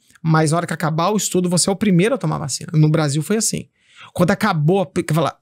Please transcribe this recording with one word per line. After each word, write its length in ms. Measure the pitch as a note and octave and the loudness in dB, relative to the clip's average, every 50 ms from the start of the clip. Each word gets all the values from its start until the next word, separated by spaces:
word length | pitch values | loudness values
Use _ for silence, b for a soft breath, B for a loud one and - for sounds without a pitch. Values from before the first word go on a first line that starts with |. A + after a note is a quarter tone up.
| b b b b | b b b b
mas 300 | - D#3+ D#3+ D#3 D#3+ C#3+ | 0 2 2 4 4 2
na 60 | D#3+ | 2
hora 100 | E3+ E3+ | 0 -2
que 60 | - E3 | -4 -6
acabar 360 | - F3 D3+ D#3 D#3+ E3+ G3 | -4 -4 -2 -2 0 0 0
o 80 | A3 | 0
estudo, 320 | G3+ - - - F#3 F3+ F3+ | 0 -2 0 -2 0 0 2
você 200 | F3+ E3 - G3 | 0 0 0 0
é 40 | G3 | -2
o 20 | |
primeiro 400 | F#3+ G#3 G#3 F3+ E3 F#3 A#3 C#4 | 0 2 2 4 4 4 2 0
a 20 | |
tomar 200 | - - D#3 D#3 | -2 -4 -4 -4
vacina. 320 | D3 D3+ C3+ - - D#3 - D#3+ | -4 -6 -8 -8 -10 -10 -2 2
No 160 | D3+ D3+ D#3 | 2 4 4
Brasil 320 | D#3 D#3+ D3+ C#3+ C3 D#3 | 4 2 0 0 -2 -4
foi 140 | D3 - G#3 | -2 -2 -2
assim. 320 | A3+ G#3+ - F3 D#3+ - _ B B B B B B B B B | -2 -2 -4 -4 -6 -10 _ B B B B B B B B B
Quando 180 | - F3 D#3+ | 0 2 2
acabou, 500 | G3+ G3+ A3 G#3+ F3+ D3+ D3 D#3+ F#3+ G3+ F3+ | 2 0 0 -2 0 2 2 2 2 2 0
a, 20 | |
que 280 | - - F#3 E3+ - D#3 | -2 -4 -6 -2 0 0
fala, 240 | E3 C#3+ - - _ | 0 0 -2 -4 _